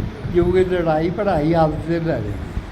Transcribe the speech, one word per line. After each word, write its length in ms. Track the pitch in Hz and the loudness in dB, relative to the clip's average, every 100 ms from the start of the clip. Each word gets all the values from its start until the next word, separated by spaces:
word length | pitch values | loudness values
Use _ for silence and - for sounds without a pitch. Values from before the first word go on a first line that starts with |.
| - - - 175 | -4 -6 -2 2
ਜੋ 80 | |
ਕਿ 220 | 170 185 180 | 4 4 2
ਲੜਾਈ 440 | 180 165 156 170 | 0 0 2 0
ਪੜ੍ਹਾਈ 440 | 180 202 165 151 | 0 0 2 2
ਆਪ 180 | 165 156 151 160 | 4 2 0 -2
ਤੇ 120 | 170 | -2
ਲੈ 200 | 160 127 | -2 -2
ਲਈ। 120 | 101 98 - - - | -4 -6 -8 -8 -8